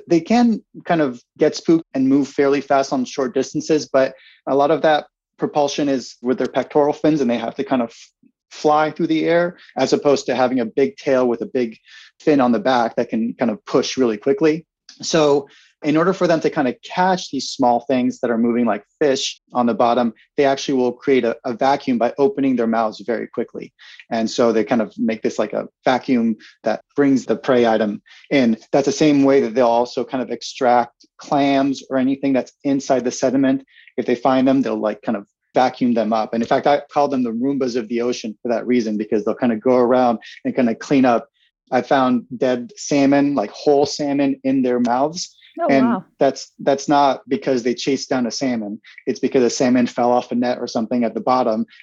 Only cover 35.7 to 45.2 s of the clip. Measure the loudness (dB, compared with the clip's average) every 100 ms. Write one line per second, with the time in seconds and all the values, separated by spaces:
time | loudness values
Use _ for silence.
35.7 | 0 0 0 0 0 -2 -4 0 0 2
36.7 | 0 0 -2 0 0 -4 -2 -4 -2 -2
37.7 | -4 -4 -4 -2 -4 -8 -8 -4 -4 0
38.7 | 0 0 -4 -2 -2 -2 -2 -2 0 2
39.7 | 2 4 4 2 0 -6 -12 -6 -2 -2
40.7 | -2 0 2 4 2 -2 _ _ _ -4
41.7 | -4 0 0 2 0 -4 -4 -2 -2 -6
42.7 | -12 -4 0 2 4 2 0 -4 -4 2
43.7 | 2 2 -2 -4 0 0 -2 -2 0 2
44.7 | 0 0 0 -2 -4